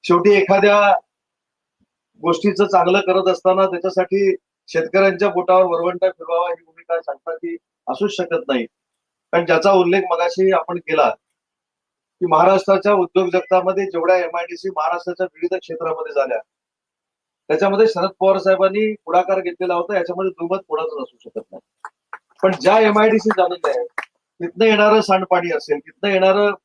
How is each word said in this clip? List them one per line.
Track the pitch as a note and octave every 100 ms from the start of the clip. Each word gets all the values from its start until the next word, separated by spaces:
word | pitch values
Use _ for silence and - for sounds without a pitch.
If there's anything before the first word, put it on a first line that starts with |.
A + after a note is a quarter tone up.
शेवटी | - F3 F#3+
एखाद्या | G3+ F#3+ G3 G3+ G#3 G3+ F#3 _ _ _ _ _ _ _ _ _ _ _ _
गोष्टीचं | E3 E3 G#3 F#3 G3
चांगलं | F#3+ F3 F#3+
करत | F#3 F#3 F#3
असताना | F3+ F#3 F#3+ F#3+
त्याच्यासाठी | F3+ F#3 F#3 F3+ G3 G3 F#3 _ _ _
शेतकऱ्यांच्या | E3 D#3 F#3+ G3 F3 G3+
बोटावर | F3+ F3+ F#3 F#3
वरवंटा | E3 F3 F3+ F#3
फिरवावा | F#3 E3 E3+ F3
ही | E3+
भूमिका | E3 D#3+ E3+ E3
सांगता | E3 C#3 - E3
ती | E3+ E3+ _ _ -
असूच | C3+ G3+ G3+
शकत | F3 E3 D#3+
नाही. | C3 A#2
कारण | _ _ _ _ _ _ E3+ E3+
ज्याचा | D#3+ F3+
उल्लेख | G3 F3 F#3+ F#3
मगाशी | E3+ E3+ E3+ F#3+
आपण | F3+ - F3
केला | - D#3+ B2+
की | - _ _ _ _ _ _ _ _ _ _ F3+
महाराष्ट्राच्या | D#3 F3+ F#3+ F#3+ F#3+ G3+
उद्योग | G3+ F3+ F#3 F3+
जगतामध्ये | F3+ - F#3 F3+ F#3+ F#3+
जेवढ्या | E3+ E3+ F#3
एमआयडीसी | E3+ E3+ E3+ E3+ F#3+
महाराष्ट्राच्या | F3+ D#3+ F3 F3 F3 F3+
विविध | _ F3
क्षेत्रामध्ये | F3+ - D#3+ D#3+ D#3+ D#3
झाल्या, | C#3+ C3 A#2 - _ _ _ _ _ _ _ _ _ _
त्याच्यामध्ये | D3 G3 G3+ A3
शरद | F3+ F#3+ -
पवार | F#3+ F#3+
साहेबांनी | F#3+ F#3+ F#3+ G3+ G#3+ G#3+ -
पुढाकार | F3 F3+ F#3+
घेतलेला | F3 F3 F3+
होता, | F3 E3+ G3+
याच्यामध्ये | E3+ F3 F#3+
दुमत | F#3 E3+ F#3+ -
कोणाचं | D3+ D#3+ D3
नसू | B2+ _
शकत | - - -
नाही. | - _ _ - _ _ - _ _
पण | F#3+ F3+
ज्या | F3+ G#3+
एमआयडीसी | A3 G#3 G#3+ A3 A3
झालेल्या | - F3+ F4+ -
आहेत, | B4+ A#4+ - - _ _ _
तिथनं | E3+ - A3
येणारं | G#3 G#3 G#3+
सांडपाणी | G3 F#3+ F#3 F3+ F3
असेल, | D#3+ - C#3+
तिथनं | D#3+ _ G3+
येणारं | F#3+ F#3+ G3 G#3 G3